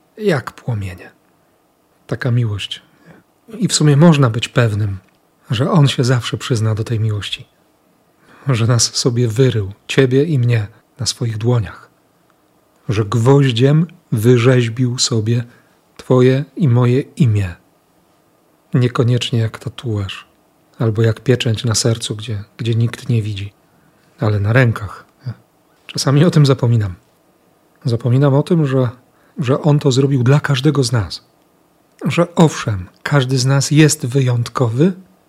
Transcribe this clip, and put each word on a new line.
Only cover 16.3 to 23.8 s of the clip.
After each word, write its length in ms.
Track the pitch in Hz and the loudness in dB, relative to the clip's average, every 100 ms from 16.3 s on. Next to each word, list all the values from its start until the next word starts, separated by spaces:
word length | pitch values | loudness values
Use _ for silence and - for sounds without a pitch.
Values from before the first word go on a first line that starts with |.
| 131 156 - | 2 -4 -2
i 120 | 147 | 2
moje 340 | 120 123 127 | 2 2 0
imię. 540 | - - 127 104 92 85 _ _ _ _ _ _ _ _ _ _ _ | -2 0 0 0 -4 -10 _ _ _ _ _ _ _ _ _ _ _
Niekoniecznie 680 | 131 123 - 120 123 - 117 | 0 0 0 0 -2 -2 -2
jak 200 | 110 - | -4 -6
tatuaż, 680 | 117 - 120 104 98 - - _ _ _ _ - | -14 -12 -8 -6 -6 -10 -20 _ _ _ _ -4
albo 220 | 113 107 | -2 0
jak 180 | 113 107 | 0 0
pieczęć 460 | - 123 120 107 120 | 0 0 0 -4 -2
na 100 | 107 | -2
sercu, 400 | 120 113 - 107 | -2 -2 -6 -10
gdzie, 280 | 104 104 104 - | -10 -10 -12 -8
gdzie 180 | 117 113 | -4 -2
nikt 340 | 117 - - | -2 -4 -4
nie 120 | 117 | -4
widzi, 320 | 107 98 101 - _ _ | -4 -8 -12 -16 _ _